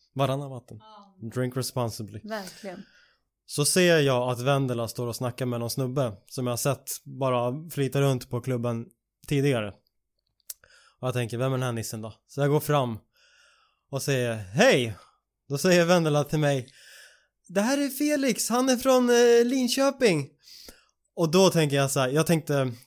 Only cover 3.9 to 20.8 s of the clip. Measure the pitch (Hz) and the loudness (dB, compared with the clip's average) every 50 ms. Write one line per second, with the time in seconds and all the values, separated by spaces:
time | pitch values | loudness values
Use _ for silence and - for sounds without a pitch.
3.9 | 170 156 143 139 127 123 123 123 123 117 123 135 143 139 139 123 123 117 117 110 | 6 6 4 4 2 2 0 -2 -4 -2 0 0 2 2 0 -2 -2 -4 -4 -6
4.9 | - - 123 120 113 - 127 120 - - 131 123 120 117 117 113 - 139 131 123 | -6 -6 -6 -6 -6 -4 -6 -6 -4 -4 -4 -4 -4 -4 -4 -4 -4 -4 -4 -4
5.9 | 127 143 131 117 98 - _ - - 135 123 123 120 117 - 143 127 - - - | -2 -2 -2 -2 -4 -8 _ -14 -10 -6 -4 -4 -4 -2 -2 -2 -2 -4 -6 -12
6.9 | - - _ 143 135 127 135 131 127 120 120 123 131 156 165 165 - 143 139 127 | -12 -12 _ -16 -8 -4 -2 0 0 0 0 -2 -4 -6 -10 -10 -6 -4 -4 -2
7.9 | - 143 139 139 131 120 - - 123 120 - 131 127 117 117 120 117 113 117 - | 0 0 2 2 0 -2 -4 -6 -8 -6 -4 -4 -4 -2 -2 -4 -4 -4 -8 -12
8.9 | _ _ _ _ _ _ - - 147 139 135 143 127 113 107 101 - _ _ _ | _ _ _ _ _ _ -6 -2 -2 0 2 2 0 0 -4 -6 -10 _ _ _
9.9 | _ _ _ _ _ _ _ _ _ _ _ - - _ _ _ _ _ _ _ | _ _ _ _ _ _ _ _ _ _ _ -18 -18 _ _ _ _ _ _ _
10.9 | _ - 127 127 120 123 120 110 120 117 127 135 135 127 127 123 117 113 107 - | _ -8 -8 -6 -4 -4 -4 -4 -4 -4 -4 -2 -2 -2 -4 -4 -4 -6 -8 -8
11.9 | 117 110 107 107 - _ _ _ - 135 143 139 147 151 - - 147 143 127 120 | -10 -12 -12 -14 -16 _ _ _ -4 -2 0 2 2 0 0 0 0 0 0 -2
12.9 | 110 101 _ _ _ _ _ _ _ _ _ _ _ _ _ _ _ _ _ - | -4 -8 _ _ _ _ _ _ _ _ _ _ _ _ _ _ _ _ _ -10
13.9 | 139 131 - 147 139 127 123 117 113 113 101 90 101 151 226 269 202 139 120 113 | -8 -6 -2 -2 -2 0 0 -2 -4 -6 -8 -6 2 4 4 6 6 4 2 -2
14.9 | 101 - - _ _ _ _ _ _ _ _ - 139 139 - 185 175 175 170 170 | -6 -12 -18 _ _ _ _ _ _ _ _ -8 -6 -2 2 4 4 4 6 6
15.9 | 180 175 165 156 147 147 139 - 160 151 151 143 139 131 117 - _ - - - | 4 4 4 2 2 2 0 0 0 0 2 2 0 0 -4 -8 _ -20 -20 -20
16.9 | - - - - _ _ _ _ _ _ _ - 175 196 208 247 277 285 285 269 | -20 -20 -20 -20 _ _ _ _ _ _ _ -6 -4 -2 0 0 0 0 -2 -2
17.9 | 269 - 294 294 294 285 269 254 202 - - - 226 247 262 269 254 240 254 269 | -2 -2 0 0 0 2 0 0 0 -2 -2 -2 0 0 2 2 2 2 2 2
18.9 | 254 254 247 240 240 240 240 240 233 233 240 240 269 262 254 240 - 269 269 277 | 4 4 4 4 4 6 6 6 6 6 4 4 2 0 0 0 0 2 0 0
19.9 | 269 269 262 214 170 147 135 143 _ _ _ - - - - - - _ | 0 2 2 2 2 2 -2 -6 _ _ _ -20 -20 -20 -20 -20 -20 _